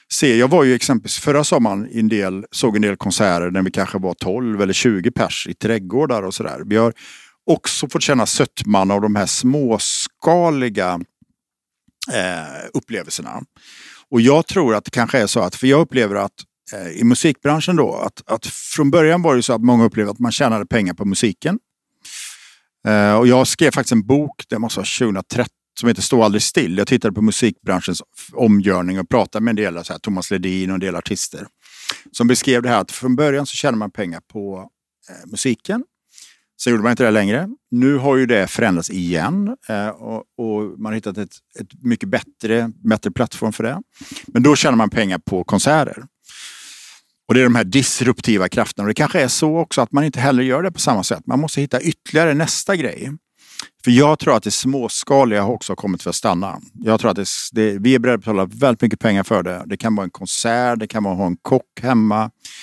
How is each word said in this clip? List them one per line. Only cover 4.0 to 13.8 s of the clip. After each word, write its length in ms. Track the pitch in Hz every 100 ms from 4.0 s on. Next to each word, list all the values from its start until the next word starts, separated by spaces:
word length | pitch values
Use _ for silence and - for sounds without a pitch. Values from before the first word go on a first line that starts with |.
| 95
tolv 480 | 85 92 110 120 104
eller 120 | 98
tjugo 380 | - 127 98 87
pers 360 | - 104 - -
i 40 |
trädgårdar 680 | - 110 113 92 120 151 113
och 100 | 95
sådär. 280 | - 90 67 101
Vi 100 | 107
har 180 | 117 - - - - _ -
också 420 | 156 - - 147
fått 120 | 160
känna 240 | - 131 104
sötman 680 | - 131 - 104 98 95
av 100 | 101
de 140 | 107 104
här 100 | 92
småskaliga, 1700 | - 127 147 127 107 - - - _ 160 175 170 143 123 101 90 85 85 _ _ _ _ _ _ _ _ - -
eh, 540 | 113 90 85 76 71 -
upplevelserna. 680 | - - 104 71 - 69 - - _ - -